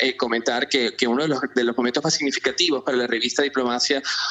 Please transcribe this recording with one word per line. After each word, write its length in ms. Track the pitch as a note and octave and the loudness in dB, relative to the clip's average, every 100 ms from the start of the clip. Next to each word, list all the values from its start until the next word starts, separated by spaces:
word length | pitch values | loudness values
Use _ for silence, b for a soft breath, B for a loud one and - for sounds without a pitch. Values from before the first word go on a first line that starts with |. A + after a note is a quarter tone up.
eh, 160 | C3 B2+ | 0 0
comentar 500 | B2 A#2 A2+ A#2+ C3+ | 0 0 0 0 0
que, 280 | C#3 A#2 - | 0 0 0
que 120 | B2 | 0
uno 140 | A#2+ | 2
de 80 | D#3 | 2
los, 120 | C3+ C3+ | 0 0
de 100 | - | 0
los 140 | A#2+ A#2 | 0 2
momentos 260 | B2 C3+ | 0 0
más 100 | D#3+ - | 0 -2
significativos 680 | C#3+ C3+ C3 C3 F3 C3+ | -2 -2 -2 0 0 0
para 140 | C3+ B2+ | 0 0
la 100 | A#2+ | 0
revista 360 | A#2 A#2+ - | 0 -2 0
Diplomacia 580 | C#3+ C3+ B2 A#2+ - C#3 B B B | 0 0 0 0 0 0 B B B